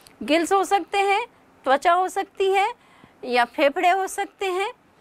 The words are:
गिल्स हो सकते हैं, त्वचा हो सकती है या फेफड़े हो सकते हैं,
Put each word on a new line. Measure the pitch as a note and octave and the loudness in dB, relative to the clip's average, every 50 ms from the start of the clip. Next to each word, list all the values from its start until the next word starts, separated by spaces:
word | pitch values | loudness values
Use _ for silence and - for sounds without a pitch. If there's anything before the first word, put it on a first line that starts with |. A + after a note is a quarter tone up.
| _ - - - | _ -20 -18 -10
गिल्स | A3+ A#3 D4 E4+ E4 - | -2 0 0 0 2 2
हो | G4 G4 F4+ | 0 0 2
सकते | - G4 G4 D#4+ - - G4+ | 2 0 -2 -2 -2 -2 0
हैं, | G4 G4+ G4 G#4+ A#4+ - _ _ _ _ _ _ - | 0 0 0 -2 -4 -6 _ _ _ _ _ _ 0
त्वचा | B3 C4+ C#4+ - F4 | 0 0 2 4 2
हो | E4+ F4+ F#4 F4+ | 2 2 0 -2
सकती | - G4 F#4+ - _ - F#4+ F#4+ | -4 -6 -8 -6 _ -2 0 0
है | F#4+ G4 G4+ A4+ A#4+ - _ _ _ _ - _ _ _ - | 2 2 0 -2 -4 -8 _ _ _ _ -20 _ _ _ -8
या | B3 A#3+ B3 A#3+ | -2 0 0 0
फेफड़े | A#3+ - - - C#4+ C#4 F#4 F4+ F4 | 0 0 0 0 0 2 2 2 2
हो | F#4 F#4+ F#4+ | 2 2 -2
सकते | F#4 - G4+ F#4+ - _ - G4 | -4 -6 -8 -8 -8 _ -8 -6
हैं, | F#4+ F4+ F#4 G4 A#4+ B4 _ _ _ _ _ | -4 -4 -4 -4 -6 -8 _ _ _ _ _